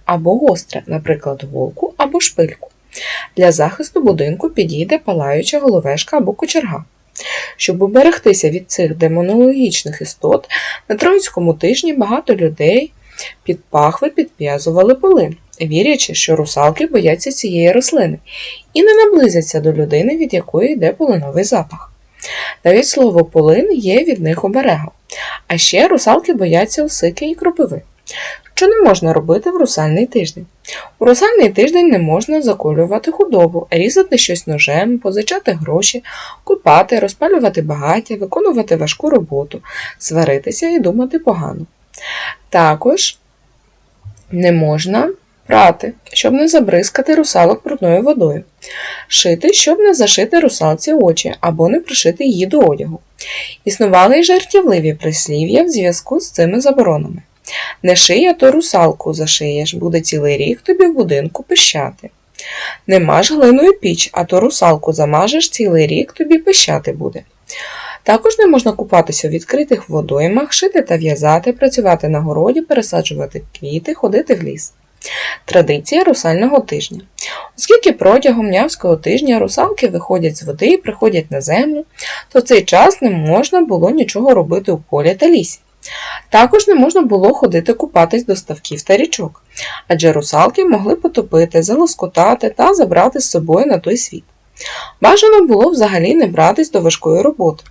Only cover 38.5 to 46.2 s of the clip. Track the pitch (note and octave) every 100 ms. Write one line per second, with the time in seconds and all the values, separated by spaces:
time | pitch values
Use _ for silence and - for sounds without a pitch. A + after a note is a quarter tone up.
38.5 | B3 G#3 E3 D3+ - D4+ C4+ E3 C#3 D3
39.5 | - - - - - - D#3+ D#3 C#3 -
40.5 | - E4 E4+ F#3 G#3+ B3+ D#4+ D#4 F3 D3
41.5 | - D#3+ _ _ - - - - - _
42.5 | F3+ D#3+ D3+ A#3+ F#4+ - - _ _ _
43.5 | _ _ _ _ _ - - _ F3 F3+
44.5 | E3+ D#3 D3+ F3 G#3+ D#4+ F#4+ _ _ -
45.5 | A3 F#3 - G#3+ - - -